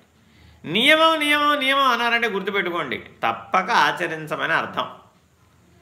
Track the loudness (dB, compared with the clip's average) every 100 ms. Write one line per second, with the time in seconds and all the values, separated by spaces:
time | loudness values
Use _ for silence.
0 | _ _ _ _ -20 -16 -4 0 4 6
1 | 4 2 2 2 2 0 0 2 2 2
2 | 0 0 -2 -4 -4 -4 -2 -4 -6 -8
3 | -12 -6 -4 -4 -2 -2 2 2 2 0
4 | -4 -6 -8 -6 -2 -2 -2 -6 -8 -8
5 | -20 _ _ _ _ _ _ _